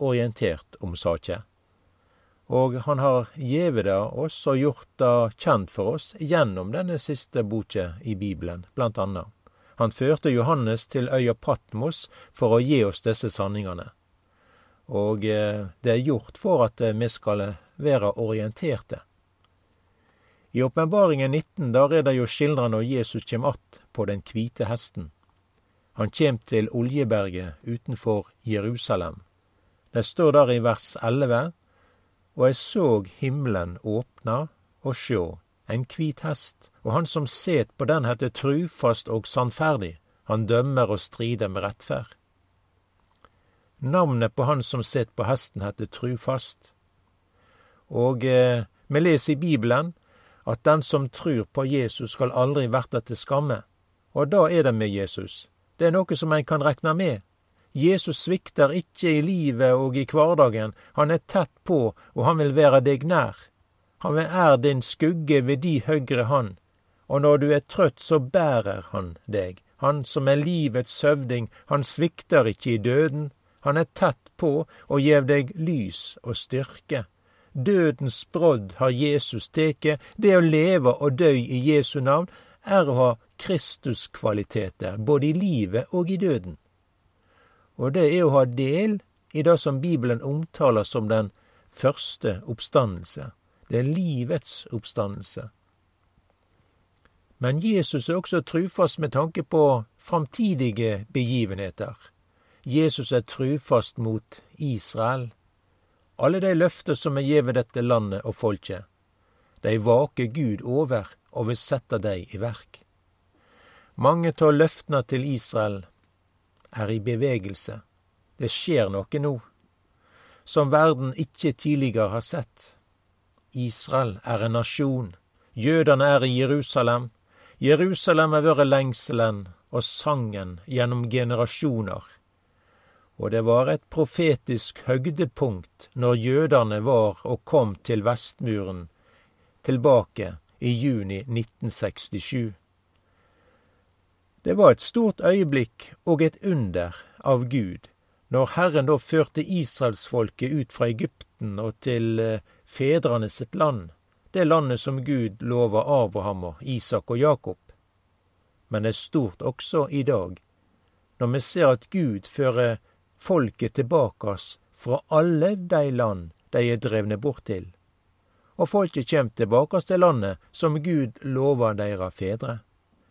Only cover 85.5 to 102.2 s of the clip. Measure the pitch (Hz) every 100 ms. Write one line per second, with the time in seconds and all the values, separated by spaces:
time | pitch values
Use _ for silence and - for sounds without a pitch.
85.5 | 147 101 104 131 180 175 185 185 127 90
86.5 | 78 _ _ _ _ _ _ _ _ _
87.5 | _ _ - 131 151 156 175 165 139 131
88.5 | 120 135 156 214 208 - _ _ 151 156
89.5 | 170 - 135 160 160 123 117 139 147 160
90.5 | - 143 110 104 127 107 113 104 - _
91.5 | _ _ - 131 143 - - 113 95 -
92.5 | 117 - 147 120 90 90 - 69 - _
93.5 | _ - 117 131 160 180 135 120 165 -
94.5 | - - 117 - - 101 101 101 - -
95.5 | - _ _ _ _ _ _ _ _ _
96.5 | _ _ _ _ _ _ _ _ _ 127
97.5 | 143 208 208 160 151 127 170 - 175 -
98.5 | 165 185 - 170 - 151 131 160 - -
99.5 | 160 147 127 110 _ - 175 147 - 220
100.5 | 165 131 104 113 101 107 - 120 127 110
101.5 | 95 98 - 98 - - _